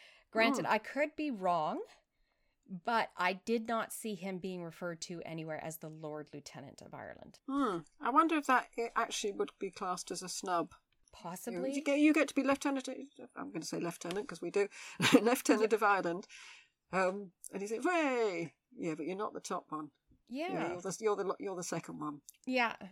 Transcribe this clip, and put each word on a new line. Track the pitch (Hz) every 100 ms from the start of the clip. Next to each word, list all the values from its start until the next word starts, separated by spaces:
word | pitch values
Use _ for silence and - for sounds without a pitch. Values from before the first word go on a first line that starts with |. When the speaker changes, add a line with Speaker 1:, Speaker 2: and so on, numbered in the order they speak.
| - - _
Speaker 1:
Granted, | 220 226 233
Speaker 2:
Mm. | 139
Speaker 1:
I | 214
could | - 269 302 -
be | 302
wrong, | 220 185 175 156 262 466 - _ _ _ _ _ _ - 185 -
but | 226 - -
I | 180
did | 190 - 233 226
not | 226 -
see | - 226 190
him | 190 185
being | 190 185
referred | 170 - 175 165
to | - 170 -
anywhere | 165 160 156
as | 160 156
the | 156
Lord | 156 156 151 147
Lieutenant | 147 - 143 135 -
of | -
Ireland. | 143 98 - - - -
Speaker 2:
Hmm. | 277 254 175 - _
I | 262
wonder | 285 330 311
if | 285
that | 254 - -
it | 233 -
actually | 226 - 214
would | 202 202 -
be | 196
classed | - 185 180 -
as | 180
a | 180
snub. | - - 175 165 - _ _ _
Speaker 1:
Possibly. | - 170 180 - 180 262
Speaker 2:
You | 277
get, | 294 285
you | 302
get | 311 277
to | -
be |
lieutenant. | 262 277 285 269 254 262 269 - 247 -
I'm | -
gonna | 160 -
say | 165
lieutenant | 170 - 175 196 -
'cause | 170
we | 170
do. | 202 202 - - -
<laughs> | - 240
Lieutenant | 220 254 - 214 220
Speaker 1:
Yeah. | 214
Speaker 2:
of |
Ireland. | 214 196 170 175 - - - - - _ _
Um, | 180 185 196 190 _ -
and | 196
he's | 202
like, | 226
"Hooray!" | 277 349 285 247 220 170 160 - _ -
Yeah, | 175 156
but | 151
you're | 190
not | -
the | -
top | - 190 -
one. | 156 - _ _ - -
Speaker 1:
Yeah. | 254 349
Speaker 2:
Yeah, | 370 196
you're | 175
the, | 190 -
you're | 220 202
the, | 190 -
you're | 196 180
the |
second | 170 170 - 127
one. | 151 147 - - -
Speaker 1:
Yeah. | 254 233 - 185